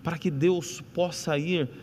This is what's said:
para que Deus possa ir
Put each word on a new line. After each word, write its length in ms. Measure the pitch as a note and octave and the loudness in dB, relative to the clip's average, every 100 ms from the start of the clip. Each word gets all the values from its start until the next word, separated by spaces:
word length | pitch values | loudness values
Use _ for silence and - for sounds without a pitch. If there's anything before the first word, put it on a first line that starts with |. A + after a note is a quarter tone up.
para 160 | E3 E3 | -6 -2
que 140 | F#3 | 0
Deus 480 | C#3 E3+ F3 - - - | 4 4 2 -2 -10 -6
possa 440 | - F3+ D#3+ - D3 | -2 0 -2 0 0
ir 300 | D#3+ F3 C3 - | 2 0 0 -6